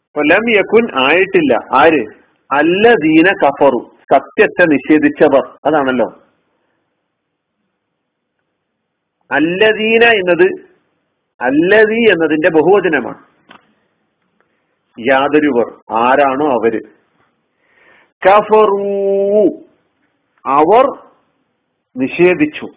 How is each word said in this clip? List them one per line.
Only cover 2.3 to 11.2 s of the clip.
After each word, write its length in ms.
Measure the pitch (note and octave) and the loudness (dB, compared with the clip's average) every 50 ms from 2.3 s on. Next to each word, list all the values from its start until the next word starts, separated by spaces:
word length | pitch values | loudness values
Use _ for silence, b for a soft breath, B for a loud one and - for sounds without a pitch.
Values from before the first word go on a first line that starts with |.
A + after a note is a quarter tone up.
| _ _ _ _ | _ _ _ _
അല്ലദീന 760 | C#3+ C#3+ D3+ E3 F3+ G3 G#3+ A#3 A#3+ - D3+ D#3+ D#3 D#3+ D#3+ F#3+ G3 | -4 -2 0 0 0 2 2 2 2 2 0 2 2 4 2 2 0
കഫറു, 440 | - E3 C#3+ C3+ - D3 C#3 B2 A#2 - - _ _ _ | 0 0 -2 0 2 0 0 0 -2 -8 -12 _ _ _
സത്യത്തെ 580 | _ D3+ C#3 - - _ - G#3 - - - F3+ | _ 0 0 0 -2 _ -2 0 0 2 0 2
നിഷേധിച്ചവർ. 760 | E3 C#3+ C3+ - - D#3 D3+ D3 D3 C#3+ - E3 D3 C3 C3 - - - _ | 2 2 -2 0 0 0 2 2 -2 2 2 2 2 2 0 -2 -2 -16 _
അതാണല്ലോ 480 | - D3+ D#3 D3+ C#3 C3 C3 B2 A2 F#2 E2+ _ _ _ _ _ _ _ _ _ _ _ _ _ _ _ _ _ _ _ _ _ _ _ _ _ _ _ _ _ _ _ _ _ _ _ _ _ _ _ _ _ _ _ _ _ _ _ _ _ _ _ _ _ _ _ _ _ _ _ _ _ _ _ | -4 -2 -2 0 -2 -2 -2 -2 -4 -4 -6 _ _ _ _ _ _ _ _ _ _ _ _ _ _ _ _ _ _ _ _ _ _ _ _ _ _ _ _ _ _ _ _ _ _ _ _ _ _ _ _ _ _ _ _ _ _ _ _ _ _ _ _ _ _ _ _ _ _ _ _ _ _ _
അല്ലദീന 720 | B2+ C#3+ D3+ E3 F3 F#3+ G#3+ A3 G#3+ G#3+ G#3+ A3 A3+ A3+ A#3 A#3 A3+ | -4 -4 -2 -2 -2 0 0 0 0 -2 -2 -2 0 2 2 2 2
എന്നത്. 340 | G3+ F3+ F3+ F3 D#3+ F3+ G3 - - - _ _ _ _ _ _ _ _ _ _ _ | 0 0 -2 0 2 2 0 0 -6 -16 _ _ _ _ _ _ _ _ _ _ _